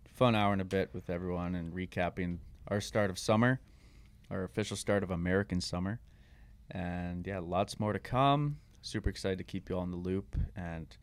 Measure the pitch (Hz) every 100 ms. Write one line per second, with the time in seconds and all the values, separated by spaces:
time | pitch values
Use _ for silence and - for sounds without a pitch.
0 | - - 127 110 101 98 92 95 98 -
1 | - 87 90 90 87 90 82 90 90 -
2 | 87 - 87 87 - - - 101 - 110
3 | 101 92 - 110 120 131 - - - -
4 | - - - 98 92 - 104 98 - 101
5 | 95 87 87 95 101 90 - 87 95 117
6 | - - - - - - - 92 87 87
7 | 87 87 92 98 85 90 104 - 107 98
8 | - 123 139 143 147 147 - - - 110
9 | 104 95 98 92 90 95 - 92 90 87
10 | 90 95 98 - - - 87 82 78 -